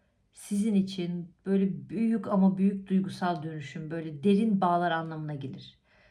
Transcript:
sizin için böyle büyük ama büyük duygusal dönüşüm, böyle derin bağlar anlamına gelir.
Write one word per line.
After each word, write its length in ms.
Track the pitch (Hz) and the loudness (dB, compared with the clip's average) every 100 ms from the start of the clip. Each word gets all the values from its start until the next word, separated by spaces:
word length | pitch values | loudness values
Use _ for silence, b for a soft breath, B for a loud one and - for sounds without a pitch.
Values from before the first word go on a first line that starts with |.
| B B _ - | B B _ -20
sizin 380 | - 202 220 | -6 -2 2
için 600 | 202 190 - 175 175 165 _ - | 2 2 -2 -4 -4 -8 _ 0
böyle 420 | 196 196 156 131 | 2 2 -2 -6
büyük 400 | 185 226 226 196 | -2 0 0 0
ama 300 | 202 190 185 | 4 4 6
büyük 300 | 196 196 - | 2 0 0
duygusal 540 | 190 - - 180 165 | 0 0 -2 -2 -2
dönüşüm, 480 | 156 156 - 175 156 | -4 -8 -10 -10 -8
böyle 340 | 165 160 147 | -8 -8 -2
derin 360 | 202 202 226 190 | 2 4 4 2
bağlar 300 | 185 175 175 | 2 2 2
anlamına 440 | 165 165 156 151 | 0 -4 -8 -8
gelir. 440 | 147 139 - - _ b b b | -8 -10 -12 -18 _ b b b